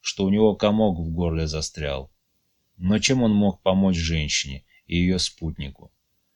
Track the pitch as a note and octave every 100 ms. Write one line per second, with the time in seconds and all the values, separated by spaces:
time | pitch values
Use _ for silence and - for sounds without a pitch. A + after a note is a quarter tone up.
0 | - - G2 G#2 A2 G2 G#2+ G#2+ G#2+ E2+
1 | E2 E2 E2+ D#2+ D#2 D#2 - - D2 C2+
2 | C#2 _ _ _ _ _ _ - F2+ G#2+
3 | G#2+ C3 A2+ G#2 G2+ F#2 F#2+ F#2+ F#2+ F2
4 | D#2+ E2 D2 - C#2 C2+ _ _ - E2+
5 | F2+ F#2 - - D#2+ D#2 C#2 - - _
6 | _ _ _